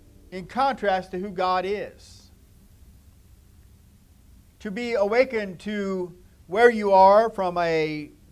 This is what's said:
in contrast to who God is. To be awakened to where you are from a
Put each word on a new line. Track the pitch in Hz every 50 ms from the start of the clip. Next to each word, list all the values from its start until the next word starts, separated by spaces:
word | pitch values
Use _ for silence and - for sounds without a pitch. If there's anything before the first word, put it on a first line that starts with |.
| _ - _ - - -
in | 185 185 180
contrast | - - 233 269 277 247 - 208 202 190 185 185 -
to | - 180
who | 190 208
God | 180 180 185 185 185 185 180
is. | 190 208 202 156 104 - - - - - - - _ _ _ _ _ _ _ - - - _ - - - - _ - _ - _ _ - - _ _ _ - - _ - _ _ _ _ _ _ _ _ _ _ - - - _ _ _ _
To | - 220
be | 185 233 240 240 233
awakened | 208 202 202 220 240 262 262 240 220 208 190 175 156
to | - 202 214 208 196 196 196 185 180 175 - - - _ _ _ _
where | - 170 214 240 240
you | 233 214 208 202
are | 196 190 190 196 202 214 226 226
from | 220 - 190 180 175
a | 175 175 165 165 160 156 156 151 151 147 - - _ _ -